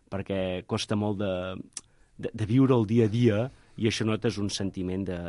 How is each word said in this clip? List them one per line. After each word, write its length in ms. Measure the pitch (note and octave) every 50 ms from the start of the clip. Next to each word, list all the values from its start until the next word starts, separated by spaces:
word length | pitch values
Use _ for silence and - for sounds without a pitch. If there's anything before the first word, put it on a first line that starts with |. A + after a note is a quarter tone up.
| _ -
perquè 540 | - G2 G2 - G2 F#2+ F#2 F#2 F2+ F2+ - -
costa 300 | A2+ G#2+ - - A2+ G#2
molt 220 | G#2+ G#2+ G#2+ F#2+
de, 100 | G#2 G2 F#2 F2+ F2+ F#2 F#2 - - - - - - _ _ _ _ _ _ -
de, 120 | - - -
de 120 | A#2 A2
viure 300 | G2+ A2 C3 C3+ C3 C3+
el 100 | A#2+ A2+
dia 200 | G2+ A2+ A#2+ A2+
a 20 | G#2+
dia, 380 | G2+ A#2+ B2 A#2 G2+ G#2 A#2+ C#3 - - - _ - -
i 100 | G#2 A2+
això 160 | - - A2
notes 340 | A2 A2 G#2 - A#2+ G2 G2+
un 120 | G#2 G2+
sentiment 560 | - - G2+ G2 F2+ F#2+ F#2 F2+ F#2 F#2+ G2 F#2
de, 120 | F2+ E2+ F2